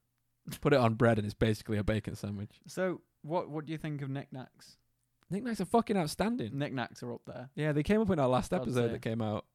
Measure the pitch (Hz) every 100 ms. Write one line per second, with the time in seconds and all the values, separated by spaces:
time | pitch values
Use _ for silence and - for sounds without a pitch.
0 | _ _ _ _ - - 151 143 117 110
1 | 117 110 104 - 113 110 - 107 101 107
2 | - 95 98 101 104 - - - 185 165
3 | _ _ 151 175 - 151 147 156 156 147
4 | 139 135 - 131 - _ - - _ _
5 | _ _ - 190 254 208 190 233 226 202
6 | 151 - 190 247 107 135 143 131 113 -
7 | 123 117 - 127 127 - 151 147 151 214
8 | 214 175 131 127 - 180 127 123 117 117
9 | 120 113 110 104 -